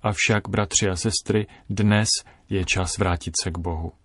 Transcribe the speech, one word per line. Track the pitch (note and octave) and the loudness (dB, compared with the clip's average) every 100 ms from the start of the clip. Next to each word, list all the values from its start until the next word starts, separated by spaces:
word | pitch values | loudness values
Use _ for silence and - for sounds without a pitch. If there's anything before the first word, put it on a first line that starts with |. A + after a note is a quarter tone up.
Avšak, | G#2+ G2+ - G#2+ G2+ | -2 0 2 2 2
bratři | G#2 G#2 - G2+ | -2 0 0 0
a | F#2 | 0
sestry, | A2 - - G#2+ G#2 - - | -2 -2 0 0 0 -12 -8
dnes | G2+ G#2 G#2 G#2+ - - - _ | 2 4 4 2 -2 -4 -20 _
je | G2 E2+ | -2 0
čas | F#2+ F2+ - | -2 -2 0
vrátit | F#2+ F2 - - | 0 0 -2 -4
se | F#2 | -4
k | E2+ | -4
Bohu. | F2 D#2+ E2 _ | -4 -4 -6 _